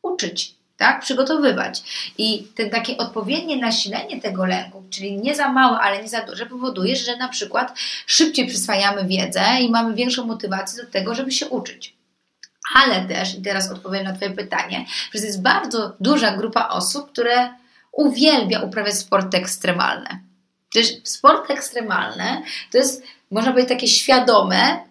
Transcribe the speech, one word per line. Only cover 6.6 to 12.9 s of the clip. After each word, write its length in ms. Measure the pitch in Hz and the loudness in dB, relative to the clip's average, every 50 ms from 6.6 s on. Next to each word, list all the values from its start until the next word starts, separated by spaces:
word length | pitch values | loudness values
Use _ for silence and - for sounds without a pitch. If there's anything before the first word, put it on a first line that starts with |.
| 247 262 254 190 185 214 262 | -6 -6 -4 -2 0 0 0
że 200 | 262 - 240 240 | -2 -2 -6 -6
na 120 | 233 254 247 | -6 -6 -6
przykład 500 | - - 208 196 - 226 254 247 - - - - - - - | -6 -6 -8 -4 -2 -2 -2 -2 -6 -8 -8 -8 -8 -10 -4
szybciej 400 | - - - 320 311 - - 247 | 0 2 4 4 4 4 0 0
przyswajamy 580 | - - 185 - - 208 196 196 202 202 202 190 | 0 -2 -4 -2 0 0 2 2 2 2 0 -2
wiedzę 380 | 185 190 190 190 185 180 185 190 214 247 262 | -2 0 0 -2 -2 0 2 2 4 4 4
i 100 | 254 233 | 2 2
mamy 240 | 226 226 233 226 220 | 2 2 2 0 0
większą 320 | 196 247 247 247 254 240 | 0 0 0 -2 -2 -4
motywację 580 | 226 220 - - 190 190 190 190 - - 233 240 | -6 -6 -6 -4 -4 -4 -4 -4 -6 -10 -12 -14
do 60 | - | -6
tego, 240 | - 196 196 220 233 | -4 -4 -2 -2 -4
żeby 180 | 247 269 262 262 | -4 -4 -2 -2
się 140 | - 320 | -2 -2
uczyć. 500 | 302 254 220 - - - - - - _ _ _ _ _ _ _ _ _ _ - _ _ _ - - - | -2 -4 -6 -6 -8 -14 -16 -18 -20 _ _ _ _ _ _ _ _ _ _ -20 _ _ _ -10 4 6
Ale 260 | 262 277 262 | 6 6 6